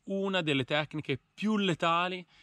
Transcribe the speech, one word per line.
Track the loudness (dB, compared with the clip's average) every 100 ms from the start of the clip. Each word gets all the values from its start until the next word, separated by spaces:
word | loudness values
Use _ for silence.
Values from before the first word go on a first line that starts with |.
| -4
una | -2 0 0
delle | 0 0
tecniche | 0 0 -2 -4 -4 -6 _ -4
più | 0 2
letali | 2 2 2 2 0 -4 -10 -20